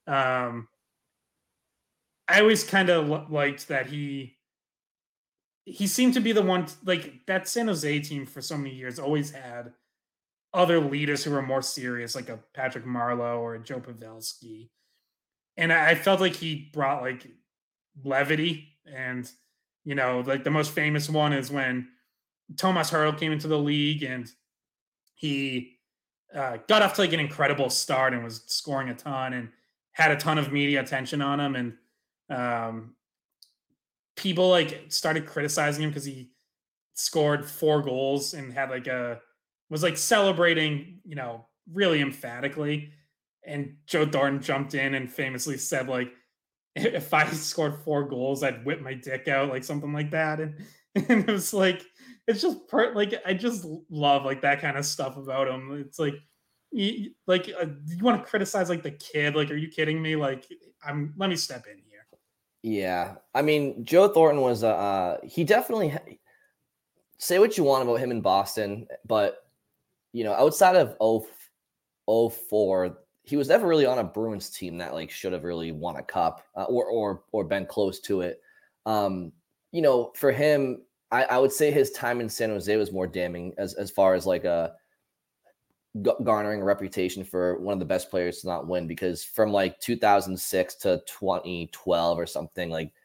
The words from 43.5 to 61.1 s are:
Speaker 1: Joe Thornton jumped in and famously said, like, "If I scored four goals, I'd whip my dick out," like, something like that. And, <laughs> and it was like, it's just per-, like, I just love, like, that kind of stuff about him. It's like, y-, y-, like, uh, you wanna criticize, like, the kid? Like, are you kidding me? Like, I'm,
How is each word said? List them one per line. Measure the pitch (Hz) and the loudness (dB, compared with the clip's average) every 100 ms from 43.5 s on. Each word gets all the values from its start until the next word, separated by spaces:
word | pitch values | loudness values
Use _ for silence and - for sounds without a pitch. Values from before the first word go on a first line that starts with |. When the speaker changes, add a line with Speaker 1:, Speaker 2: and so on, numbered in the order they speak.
| 143 143 - - | -8 -8 -12 -4
Speaker 1:
Joe | 156 147 | 0 0
Thornton | 143 139 139 | 2 0 0
jumped | - 139 135 139 | -2 -4 -4 -4
in | 135 | -2
and | 135 127 | -4 -6
famously | - 131 127 151 127 | -6 -6 -6 -8 -6
said, | - 139 127 | -4 -4 -2
like, | 127 123 - _ _ _ _ _ 139 | -4 -6 -10 _ _ _ _ _ -4
"If | 226 170 - | -2 -2 0
I | 156 151 | 0 2
scored | 156 - 170 147 147 | -2 -6 -2 -2 -2
four | 156 143 | -2 -2
goals, | 139 123 131 139 | -2 -4 -2 0
I'd | 139 117 127 | -2 -2 -6
whip | 139 | -6
my | 131 | -8
dick | 127 131 131 147 | -12 -8 -8 -2
out," | 135 143 | 0 0
like, | 131 | -4
something | 131 143 147 | -6 -6 -4
like | 147 151 | -4 -2
that. | 160 156 156 | -2 -2 -2
And, | 156 151 - _ | -6 -10 -18 _
<laughs> | _ 196 | _ -4
and | 220 220 202 | 2 2 4
it | |
was | 202 - | -2 -2
like, | 202 185 180 - _ - - - | 2 2 2 -8 _ -20 -4 -2
it's | 214 | 0
just | 339 - - | 0 -2 -2
per-, | - 247 | 0 2
like, | 208 202 - 185 | 0 -2 -2 -2
I | |
just | 185 233 208 165 160 - | -2 -2 -4 -8 -12 -8
love, | 151 143 139 135 | 0 4 4 2
like, | 135 | 0
that | 143 143 | 0 0
kind | 151 139 | -2 -2
of | 143 | -4
stuff | - 131 139 | -4 -6 -6
about | 135 135 135 | -4 -2 -2
him. | 131 131 143 | -2 -8 -10
It's | 139 - | -10 -4
like, | 147 147 - _ _ _ _ | -4 -4 -12 _ _ _ _
y-, | 233 202 233 | -2 -2 -2
y-, | 202 - - | -8 -6 0
like, | 185 185 180 | 0 0 -6
uh, | 160 143 151 | -8 -8 -10
you | 170 | 0
wanna | 247 285 | 2 2
criticize, | - 214 196 202 175 | 0 -4 -2 -2 -2
like, | 165 | -2
the | 147 | -6
kid? | - - 151 147 151 | -12 -8 -2 0 0
Like, | 147 | -2
are | 151 | -4
you | 160 | -6
kidding | 160 156 160 | -2 -2 -2
me? | 160 156 | -2 -2
Like, | 143 131 - - _ _ | -2 -4 -12 -20 _ _
I'm, | 143 147 147 | -8 -6 -6